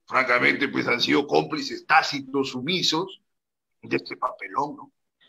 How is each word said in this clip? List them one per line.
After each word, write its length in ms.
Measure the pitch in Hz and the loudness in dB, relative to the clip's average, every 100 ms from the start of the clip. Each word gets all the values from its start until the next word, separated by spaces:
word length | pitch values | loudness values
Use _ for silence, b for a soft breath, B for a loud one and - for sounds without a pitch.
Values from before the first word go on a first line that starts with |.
| - | -4
Francamente, 600 | 127 127 123 139 - 135 | 0 2 4 4 2 0
pues 200 | 131 123 | -2 0
han 140 | 120 | 0
sido 240 | 135 147 - | 2 2 4
cómplices 600 | 156 156 156 135 - - | 2 2 -2 -6 -8 2
tácitos, 600 | 156 - 143 131 139 127 | 4 4 -2 -4 -2 -2
sumisos 720 | 127 135 180 - 160 190 - _ _ _ _ _ _ | -4 -2 0 0 -2 -4 -10 _ _ _ _ _ _
de 140 | 117 131 | -4 -4
este 180 | - - | -4 -6
papelón, 580 | - - 95 117 - - | -6 -6 -8 -6 -6 -8
¿no? 160 | - _ _ _ | -18 _ _ _